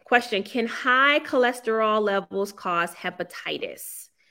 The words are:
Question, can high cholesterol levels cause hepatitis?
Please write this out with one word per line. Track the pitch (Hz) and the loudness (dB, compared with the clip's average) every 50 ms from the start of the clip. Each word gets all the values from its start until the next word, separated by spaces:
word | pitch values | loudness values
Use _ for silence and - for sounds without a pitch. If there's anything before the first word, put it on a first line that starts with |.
| _ | _
Question, | - 247 240 240 - 214 190 | 2 2 2 2 2 -2 -4
can | 202 - - 240 226 | -4 -2 -2 -2 -2
high | 226 - - - 254 247 262 269 285 294 302 | -2 -4 -2 2 4 4 6 6 6 4 2
cholesterol | 302 - 302 262 247 240 247 247 - 226 220 220 220 214 214 214 | 0 0 2 2 2 2 2 -2 -2 -2 0 2 2 2 2 2
levels | 208 202 196 196 190 - 190 196 202 202 208 | 2 2 0 0 -2 -4 -4 -4 -4 -4 -6
cause | - - 185 175 170 170 175 - | -8 -6 -2 0 0 0 -2 -4
hepatitis? | - - 180 180 - 175 - - - - 165 151 - - - - - - - - - - - _ _ _ _ | -6 -8 -6 -6 -6 -8 -10 -10 -10 -8 -6 -6 -6 -6 -8 -10 -12 -14 -14 -14 -16 -18 -20 _ _ _ _